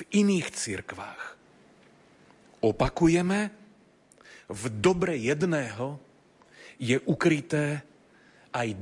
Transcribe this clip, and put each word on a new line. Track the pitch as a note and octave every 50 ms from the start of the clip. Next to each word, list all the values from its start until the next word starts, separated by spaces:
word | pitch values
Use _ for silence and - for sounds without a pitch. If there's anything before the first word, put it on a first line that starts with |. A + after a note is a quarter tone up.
| - -
iných | - G#3 G#3 G3+ G3 F3 - -
cirkvách. | - - - A2 G2 F#2 - - F2 F#2 G2+ G2 - - - - - _ _ _ _ _ _ _ _ _ _ _ _ _ _ _ _ _ - - - _ _ _ _ - -
Opakujeme, | A2 G#2+ - - - - - F3 D#3+ E3 F3 F3+ F3+ G3 G#3 G#3+ G3+ - - - - - _ _ _ _ _ _ _ - _ - - - - - -
v | G2+ G2 G2+ G#2 G#2+
dobre | G#2+ G2+ F3+ F#3+ F3 F#3 F3+ E3 B2+
jedného | A2 A#2+ D3+ D3 F3+ F3+ E3 D3 C3 A2+ G#2+ G#2+ B2 C#3 D3 D3 - _ _ _ _ _ _ _ - _ - - - - - -
je | C3 A2+ B2 C3+ -
ukryté | - D#3+ - - F3 D#3+ D3 C3 - D#3 D3+ D3 D3 D3 D3 - - _ _ _ _ _ _ _ _ _ - - -
aj | - B2+ A#2+ A2+ G2+ F#2+